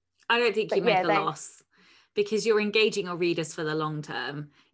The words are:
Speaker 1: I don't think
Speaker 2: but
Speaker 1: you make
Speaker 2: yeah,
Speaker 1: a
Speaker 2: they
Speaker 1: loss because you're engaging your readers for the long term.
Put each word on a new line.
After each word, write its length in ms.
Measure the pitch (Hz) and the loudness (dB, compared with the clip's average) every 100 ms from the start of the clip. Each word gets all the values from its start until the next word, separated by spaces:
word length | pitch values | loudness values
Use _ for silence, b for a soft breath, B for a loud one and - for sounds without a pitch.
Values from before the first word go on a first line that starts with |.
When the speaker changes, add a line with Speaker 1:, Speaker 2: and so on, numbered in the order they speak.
| _ _ - | _ _ -2
Speaker 1:
I 80 | 233 | 2
don't 160 | 240 | 2
think 140 | 202 180 | 0 0
Speaker 2:
but 100 | 202 | 2
Speaker 1:
you 60 | |
make 100 | 214 | 4
Speaker 2:
yeah, 80 | 190 | 4
Speaker 1:
a 40 | 175 | 4
Speaker 2:
they 120 | 202 | 2
Speaker 1:
loss 440 | 160 147 - - _ b b b b | 0 -4 -12 -16 _ b b b b
because 320 | - 208 214 208 | -2 0 0 2
you're 140 | 214 | 2
engaging 460 | 208 220 220 196 180 | 2 2 2 0 -4
your 100 | 170 | -2
readers 380 | 175 165 156 | 0 0 -4
for 100 | - | -4
the 100 | 156 | -4
long 280 | 156 156 151 | -2 -4 -6
term. 480 | 143 117 127 147 147 b b | -6 -6 -6 -8 -12 b b